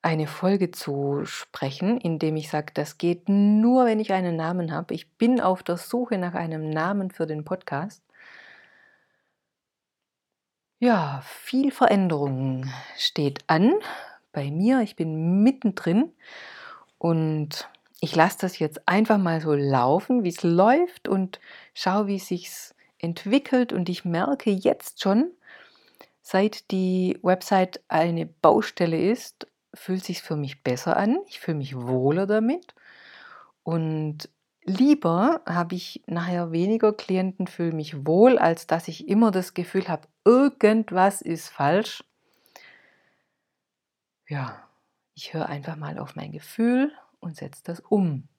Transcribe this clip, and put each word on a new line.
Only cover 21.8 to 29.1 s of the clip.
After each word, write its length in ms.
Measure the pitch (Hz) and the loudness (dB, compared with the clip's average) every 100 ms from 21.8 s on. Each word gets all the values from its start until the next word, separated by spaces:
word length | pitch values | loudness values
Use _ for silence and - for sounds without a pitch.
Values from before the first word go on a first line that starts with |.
| - 196 202 | -2 0 -2
wie 120 | 196 | -4
sich's 560 | - 180 - - - _ _ _ | -6 -8 -8 -16 -18 _ _ _
entwickelt. 720 | 170 170 196 262 285 254 240 | -8 -6 0 0 2 0 0
Und 160 | 185 175 | -2 -4
ich 160 | 180 | -4
merke 460 | 180 170 185 277 - | -4 -2 -2 -2 0
jetzt 520 | 190 - - - - | 0 0 0 -6 -4
schon, 280 | 196 202 330 359 - - - _ _ _ - _ | 0 2 0 -4 -20 -20 -20 _ _ _ -20 _
seit 500 | - 190 208 - _ | -2 0 0 -2 _
die 480 | 190 185 185 185 - | -2 0 0 0 0
Website 600 | 185 185 - 190 185 - _ | 0 0 2 2 2 -4 _
eine 380 | 160 170 165 165 | 0 0 0 -6
Baustelle 760 | _ 165 - 214 - 170 160 | _ 4 4 0 -2 -2 2
ist, 460 | 185 | 0